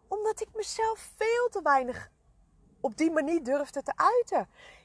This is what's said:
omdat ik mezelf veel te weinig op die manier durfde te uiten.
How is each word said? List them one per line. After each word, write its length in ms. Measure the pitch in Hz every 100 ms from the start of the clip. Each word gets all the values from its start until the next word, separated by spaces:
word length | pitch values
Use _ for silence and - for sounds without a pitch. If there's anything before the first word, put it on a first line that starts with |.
| -
omdat 340 | 415 427 427
ik 60 | 440
mezelf 580 | 440 392 - 440 440 - -
veel 340 | 440 480 494
te 120 | 392
weinig 480 | 311 269 247 240 - _ _ _ _ _ _ _
op 160 | 247 208
die 140 | 320
manier 320 | 311 285 339
durfde 400 | 247 277 277 277
te 100 | 269 -
uiten. 540 | 370 494 - 320 190 - - -